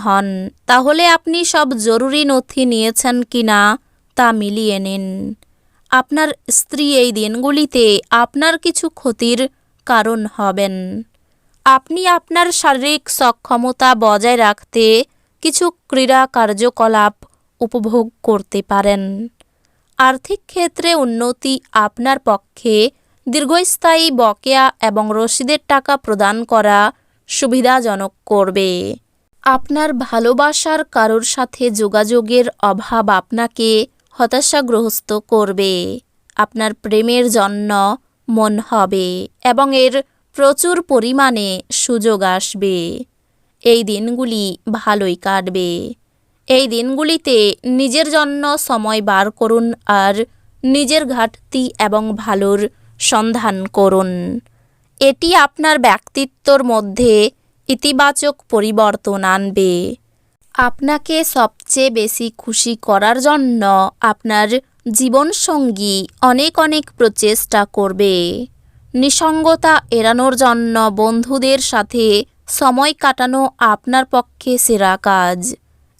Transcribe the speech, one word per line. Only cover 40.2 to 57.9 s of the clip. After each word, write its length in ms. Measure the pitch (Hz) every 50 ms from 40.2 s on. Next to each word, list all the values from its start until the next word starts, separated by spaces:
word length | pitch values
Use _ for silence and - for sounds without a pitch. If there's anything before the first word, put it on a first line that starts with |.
| _ _ -
প্রচুর 400 | - 277 277 285 - - 349 359 359 349
পরিমাণে 640 | - 277 233 220 240 262 277 269 262 247 214 208 196 185 185 - - -
সুযোগ 460 | - - - 247 233 208 226 214 190 196 185 185
আসবে। 400 | 190 - - - 196 196 196 185 175 170 170 - - 254 _ _ _ _ _ _ _ _ _ _ _ -
এই 180 | 233 233 233 226
দিনগুলি 600 | 202 208 202 220 233 240 247 262 233 226 214 202 190 180 - - 226
ভালোই 440 | 214 220 - 220 208 208 196 185 175 175
কাটবে। 520 | - 196 196 190 180 185 180 190 180 175 170 170 - - 240 _ _ _ _ _ _ _ _ _ _ -
এই 180 | 262 254 269 233
দিনগুলিতে 720 | 233 233 233 254 269 269 311 302 330 320 - 285 254 220 208 202 - _ - 254 254 254
নিজের 280 | 269 262 240 302 330 311
জন্য 340 | 294 302 302 285 285 285 285 285 294 302
সময় 420 | - - 254 220 214 214 220 220
বার 240 | 202 214 196 190 202 214
করুন 340 | - - 233 220 226 226 233 233 233 - _ - 208
আর 200 | 196 196 196 202 208 233 - _ _ _ _ _ - -
নিজের 400 | 262 262 285 285 240 302 311 302
ঘাটতি 580 | 254 262 247 226 226 _ - _ _ - 262 254 254 - -
এবং 240 | 220 208 208 214 220 220 208
ভালোর 440 | 220 214 240 202 196 196 196 202 202 208 233 _ _ _ _ _ -
সন্ধান 560 | - - 254 214 220 226 226 240 220 220 190 190 190 196 -
করুন। 360 | 208 196 190 190 190 190 185 180 180 175 180 - 233 - _ _ _ _ _ _ _ _ _ _ -
এটি 300 | 269 269 269 - 330 330 359
আপনার 400 | 339 285 285 _ - 311 311 302 294
ব্যক্তিত্বর 800 | 247 233 190 - _ - - 269 277 269 _ _ - 285 277 269 247
মধ্যে 520 | 247 226 220 208 202 190 226 247 233 214 208 208 226 _ _ _ _ _ _ _ -
ইতিবাচক 640 | - - - 294